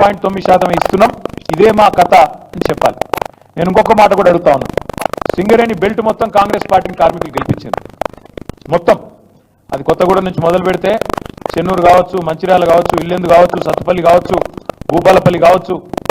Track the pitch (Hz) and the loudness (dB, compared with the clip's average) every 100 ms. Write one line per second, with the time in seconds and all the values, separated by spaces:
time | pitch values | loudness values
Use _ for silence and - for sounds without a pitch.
0 | 202 202 190 196 185 185 180 175 - 190 | 0 0 -4 -4 0 2 2 -2 -2 0
1 | 233 - - - - - 214 214 202 180 | 0 0 -14 -12 -8 2 2 4 2 2
2 | 170 185 151 - - - - 143 120 - | 4 4 4 -2 -16 -4 -4 0 -2 -2
3 | - - - - _ - 175 190 214 214 | -6 -6 -8 -10 _ -4 0 2 2 4
4 | 202 190 180 170 170 139 - - - - | 4 4 2 2 2 0 -2 -6 -8 -8
5 | - - - - 196 233 233 190 196 220 | -8 -6 -6 -4 2 2 2 -2 -4 -2
6 | 220 214 220 202 202 208 - 190 180 180 | -4 -4 -2 0 0 -2 0 -2 -2 0
7 | 165 170 156 143 143 - 120 - - - | -2 -2 -8 -8 -6 -6 -6 -10 -10 -12
8 | - - - - - - - 170 - 208 | -12 -12 -20 -20 -18 -18 -4 0 2 0
9 | - - _ _ _ _ _ 135 139 160 | -2 -20 _ _ _ _ _ -6 -4 0
10 | 180 190 190 180 165 180 180 180 185 220 | 0 0 -2 -2 0 0 -2 -2 -2 -4
11 | - - - - - - 180 185 175 180 | -6 -10 -10 -12 -8 -4 -2 2 4 4
12 | 180 190 160 165 185 185 170 170 175 165 | 2 -4 -6 -4 0 2 4 2 2 -2
13 | 165 180 175 170 175 180 - - - 180 | -2 -4 4 4 4 0 -4 -4 -2 0
14 | 170 175 - 185 - - - - - 170 | 2 2 2 -4 -4 -8 -16 -12 -4 0
15 | 175 185 175 175 170 185 180 175 - - | 4 4 2 2 4 2 0 -8 -8 -8
16 | - | -8